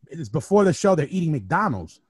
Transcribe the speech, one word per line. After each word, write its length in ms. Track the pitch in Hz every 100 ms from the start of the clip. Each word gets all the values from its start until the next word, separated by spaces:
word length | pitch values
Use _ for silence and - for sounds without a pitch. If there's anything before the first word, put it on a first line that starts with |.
| -
It's 180 | 170 113
before 340 | 156 - 202
the 100 | 196
show, 220 | 156 196 180
they're 120 | 139
eating 220 | 185 165
McDonald's. 680 | 147 95 170 208 101 78 -